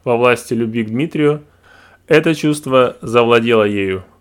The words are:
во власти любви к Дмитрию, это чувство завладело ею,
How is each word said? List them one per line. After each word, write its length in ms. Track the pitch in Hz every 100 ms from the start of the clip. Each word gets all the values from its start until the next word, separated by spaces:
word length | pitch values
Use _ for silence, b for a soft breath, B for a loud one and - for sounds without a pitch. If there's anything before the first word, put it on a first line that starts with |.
во 120 | - 117
власти 380 | 123 117 -
любви 300 | 117 117 113
к 40 | 110
Дмитрию, 540 | 117 160 - 147 147 b b b b b b -
это 280 | 151 165
чувство 640 | 151 156 147 139 131 123 -
завладело 600 | 139 117 117 117 117 113
ею, 400 | 104 101 98 95 92 _